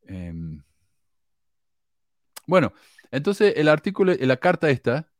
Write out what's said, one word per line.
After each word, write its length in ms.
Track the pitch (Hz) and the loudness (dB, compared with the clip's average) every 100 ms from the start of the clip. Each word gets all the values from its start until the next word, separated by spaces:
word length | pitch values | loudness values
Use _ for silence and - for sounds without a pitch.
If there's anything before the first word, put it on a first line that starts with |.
Em, 600 | _ 95 87 82 82 76 71 _ _ _ _ _ _ _ _ _ _ _ _ _ _ _ _ - - | _ -14 -12 -10 -12 -14 -20 _ _ _ _ _ _ _ _ _ _ _ _ _ _ _ _ -20 0
bueno, 260 | 180 147 - _ _ _ | 2 2 -4 _ _ _
entonces 440 | 131 147 202 208 - | -6 -4 2 2 2
el 120 | 202 | 2
artículo, 460 | 156 - 190 190 175 | 2 0 -2 0 2
la 180 | 131 127 | 0 2
carta 320 | 180 180 160 | 0 0 0
esta 400 | 127 - 127 160 _ | 0 -2 -4 -6 _